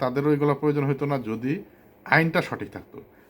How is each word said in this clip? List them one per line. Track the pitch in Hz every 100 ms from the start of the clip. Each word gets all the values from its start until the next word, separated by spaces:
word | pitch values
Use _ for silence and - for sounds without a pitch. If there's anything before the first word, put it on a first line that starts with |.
তাদেরও | 127 135 147 147
এগুলো | 147 139
প্রয়োজন | 151 143 139
হইতো | 135 143
না, | 139 110
যদি | 113 127 175 - - - - -
আইনটা | 151 165 170 -
সঠিক | - 101 92
থাকতো। | - - - -